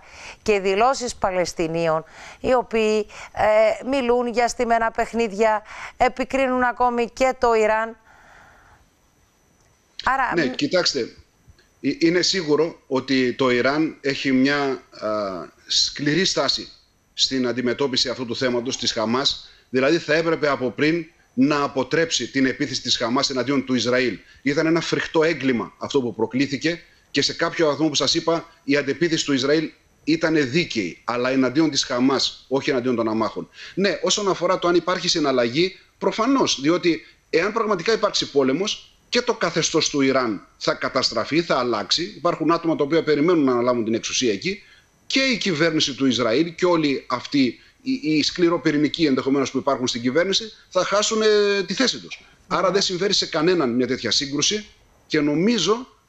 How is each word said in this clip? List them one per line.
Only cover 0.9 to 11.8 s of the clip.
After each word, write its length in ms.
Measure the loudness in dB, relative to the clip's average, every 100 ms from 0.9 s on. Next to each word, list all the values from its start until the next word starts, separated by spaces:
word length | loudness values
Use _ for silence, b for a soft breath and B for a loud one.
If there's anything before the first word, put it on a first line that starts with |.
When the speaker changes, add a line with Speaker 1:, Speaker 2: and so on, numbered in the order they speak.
| 2 -4 -4
Speaker 1:
Παλαιστινίων, 880 | -2 0 -2 -2 -2 0 0 0 -4 B B B
οι 140 | 0
οποίοι, 540 | 0 2 0 2 0 -2 B B
ε, 540 | -2 2 4 4 2 -2
μιλούν 380 | -2 2 2 2
για 200 | 0 0
στημένα 440 | 0 0 2 0
παιχνίδια, 720 | -2 -4 -2 -2 2 2 2 -4 B B B
επικρίνουν 640 | 0 0 -4 0 0 2
ακόμη 460 | 0 2 0 0 -2
και 220 | 0 0 2
το 140 | 2
Ιράν. 440 | 4 4 2 -2 -10 _ b b b b b b b b _ _ _ _ _ _ _ _ _ _ -8
Άρα 280 | -2 -2 -2 0
Speaker 2:
Ναι, 100 | -2
Speaker 1:
μ- 100 | -2
Speaker 2:
κοιτάξτε, 440 | -2 0 0 -2 -6 -10 -20 _ _ -20 _ _